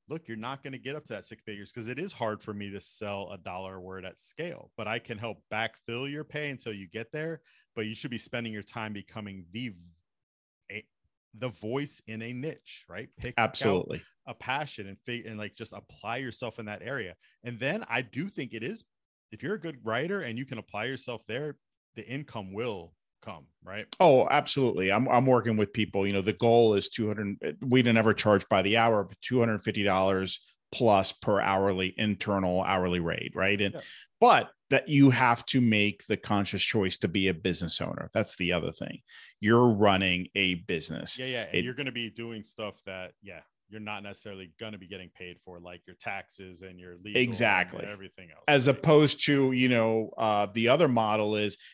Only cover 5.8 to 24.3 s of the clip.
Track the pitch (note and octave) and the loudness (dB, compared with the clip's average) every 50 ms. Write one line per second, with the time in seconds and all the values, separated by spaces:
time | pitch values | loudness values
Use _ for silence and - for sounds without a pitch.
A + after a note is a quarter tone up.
5.8 | _ - A#2 A#2+ C3 C#3 C#3+ D3+ D3+ D3 - D3+ D3+ D3 C#3 A#2+ - A#2+ G#2+ G2+ | _ -10 -8 -8 -6 -8 -8 -10 -10 -10 -10 -8 -8 -8 -8 -10 -10 -10 -10 -10
6.8 | G2 F2+ - A2 A#2 - - D3+ D#3 E3 E3 D3+ _ _ _ _ _ _ _ - | -10 -12 -12 -12 -12 -10 -10 -8 -8 -8 -8 -10 _ _ _ _ _ _ _ -8
7.8 | A2 G#2+ A2 A2 - C#3 A#2+ A2 - - - A#2+ A#2 A#2 G#2+ G#2+ G2 - - A#2+ | -8 -8 -8 -10 -10 -8 -8 -10 -8 -8 -8 -8 -8 -8 -8 -10 -12 -12 -10 -10
8.8 | A2 G#2+ G#2+ G2+ F#2+ - - A2+ G#2 G#2 G2 F#2+ F2+ E2+ F2 A2 B2 A#2+ G2 F2 | -8 -8 -8 -10 -12 -14 -14 -12 -12 -12 -12 -14 -16 -14 -12 -10 -10 -10 -10 -14
9.8 | F2 E2+ E2+ _ _ _ _ _ _ _ _ _ _ _ _ _ _ - G2+ G#2+ | -18 -20 _ _ _ _ _ _ _ _ _ _ _ _ _ _ _ -16 -16 -16
10.8 | - _ _ _ _ _ _ _ _ _ - A2 A2 B2+ G#2+ - - G#2+ A#2+ C#3 | -16 _ _ _ _ _ _ _ _ _ -14 -10 -10 -10 -8 -8 -8 -6 -6 -6
11.8 | C#3+ - - - - - A2 A2 A2+ A#2 B2 B2 C3 D#3+ C#3+ - _ - - - | -6 -8 -10 -14 -16 -14 -12 -12 -10 -10 -10 -10 -10 -10 -12 -12 _ -20 -20 -20
12.8 | - - E2+ F#2 A#2 - _ - - B2 B2 - A2+ A2 - - - A2+ G2 F2+ | -20 -16 -14 -14 -14 -14 _ -14 -12 -4 0 2 2 2 2 0 0 2 2 2
13.8 | - - - E2 - - _ _ _ - A#2+ - - - B2+ C#3+ D3+ C#3 - - | 0 -2 -8 -10 -12 -14 _ _ _ -18 -16 -12 -6 -4 -4 -4 -4 -6 -10 -12
14.8 | G#2 G2 G2 - _ - A#2+ A#2+ G#2+ G#2+ A2+ G#2+ G#2+ G#2 - - A#2 G#2+ - G2+ | -14 -14 -16 -14 _ -10 -10 -8 -10 -10 -12 -10 -10 -12 -12 -14 -16 -14 -14 -16
15.8 | - _ - - - G#2 A2+ B2+ C3+ B2+ A2 - - A#2+ - - A2+ G#2 G#2 G2+ | -18 _ -20 -14 -10 -8 -8 -6 -8 -10 -10 -10 -10 -10 -10 -10 -12 -10 -12 -10
16.8 | - A2+ C3+ C#3 A2 F2+ E2+ _ _ _ _ _ - A#2+ A#2+ A2 A#2+ C#3 E3 G#3 | -10 -8 -8 -8 -8 -10 -12 _ _ _ _ _ -14 -14 -10 -6 -4 -4 -4 -4
17.8 | - - A2+ B2 C3 A2 - B2 D#3+ G3 - - D3 A#2 A#2 A2+ G#2+ C3+ G#3+ A3+ | -6 -4 -4 -4 -4 -6 -6 -8 -8 -8 -8 -10 -10 -10 -10 -10 -8 -8 -10 -10
18.8 | - _ _ _ _ _ _ _ _ _ - G#2 - C#3+ G3+ - D3+ E3+ D3+ B2 | -14 _ _ _ _ _ _ _ _ _ -16 -12 -10 -8 -8 -8 -8 -10 -12 -10
19.8 | A2 A2 A2 A#2+ C#3 F3 G3 G3+ E3+ A#2+ A2+ A#2 C3+ C3+ B2+ A2+ G2+ _ - G#2 | -6 -4 -4 -2 -2 -4 -4 -6 -6 -8 -8 -8 -10 -10 -10 -12 -12 _ -8 -6
20.8 | G#2+ B2 C3+ C3 - - A#2+ A2 - - A2 B2 D3 D3+ C#3+ _ _ _ _ _ | -6 -6 -6 -8 -10 -10 -12 -12 -10 -8 -8 -6 -6 -8 -10 _ _ _ _ _
21.8 | _ _ _ - G#2+ - A#2+ C#3+ D3+ - - A2+ G2+ F#2+ F#2+ G2+ A#2+ B2+ G#2+ F#2+ | _ _ _ -16 -12 -10 -10 -10 -10 -10 -12 -12 -12 -10 -8 -6 -6 -6 -6 -8
22.8 | E2+ E2+ _ _ _ _ _ _ - - F#2+ D#2+ D2 _ _ _ - F#2 F#2+ G#2 | -10 -14 _ _ _ _ _ _ -16 -16 -16 -16 -18 _ _ _ -16 -12 -12 -12
23.8 | G#2+ - _ - G3 E3+ C#3 B2+ A#2 - | -12 -6 _ 4 6 8 8 8 6 6